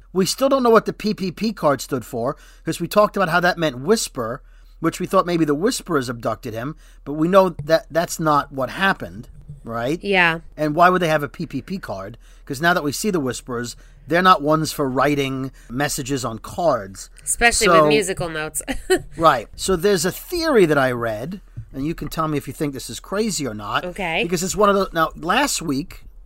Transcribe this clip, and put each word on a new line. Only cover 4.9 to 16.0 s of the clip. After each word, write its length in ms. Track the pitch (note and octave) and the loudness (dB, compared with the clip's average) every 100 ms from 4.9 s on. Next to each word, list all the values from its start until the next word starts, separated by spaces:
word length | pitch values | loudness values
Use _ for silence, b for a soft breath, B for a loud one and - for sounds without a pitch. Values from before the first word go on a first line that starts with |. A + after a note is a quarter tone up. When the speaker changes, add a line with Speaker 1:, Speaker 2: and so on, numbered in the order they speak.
| - | -2
Speaker 1:
we 60 | F3+ | 0
thought 180 | F#3+ E3+ | 0 2
maybe 200 | F3 D#3 | 0 2
the 100 | C#3+ | 2
Whisperers 540 | G3+ B3+ - D#3 B2 | 0 -2 -2 -2 -2
abducted 440 | A#2+ A#2+ A2 B2 | -4 -6 -6 -8
him, 220 | A2 B2+ D#3+ b b | -8 -8 -10 b b
but 100 | - | -10
we 140 | D3 E3 | -2 4
know 220 | F#3+ F#3 D#3+ | 6 6 2
that 240 | D3 D#3+ - | 0 0 0
that's 300 | C#3+ F3 - | -2 -2 0
not 320 | D#3+ D3 C#3+ | 2 2 0
what 180 | C#3 B2+ | -4 -6
happened, 600 | - G3 F#3 G#2 F2+ - - - - | 0 0 0 -6 -12 -16 -18 -18 -16
right? 400 | - A2+ A#2+ E3+ | -10 -4 -2 -2
Speaker 2:
Yeah. 360 | G3+ F#3+ F3 E3 - - | 2 4 4 2 -6 -4
Speaker 1:
And 200 | D3+ D3+ | -2 6
why 140 | F3 | 6
would 120 | F#3 | 6
they 60 | F3 | 2
have 160 | D#3 | 0
a 60 | C#3+ | -2
P 160 | - E3 | -6 -8
P 160 | C3+ | -8
P 160 | - F#3+ | -8 -10
card? 380 | - G2 G2 B2 b b - | -10 -10 -10 -16 b b -12
'Cause 160 | C3+ | -2
now 120 | E3+ | 0
that 100 | F3+ | 2
we 80 | D3 | 0
see 180 | B2 G#3+ | -2 -2
the 80 | F3+ | 0
Whisperers, 560 | C3 A#2 - A#2+ A#2+ - b b - | -2 -4 -6 -6 -6 -10 b b -2
they're 140 | E3 | 2
not 200 | F#3 F3+ | 6 4
ones 300 | C#3+ D#3 D3+ | 4 2 0
for 180 | - C#3 | -2 -2
writing 600 | C3 C#3 C#3+ C3+ C3 C3+ b b | 2 2 2 -2 -4 -8 b b
messages 540 | A#2+ D3 - | -4 -4 -4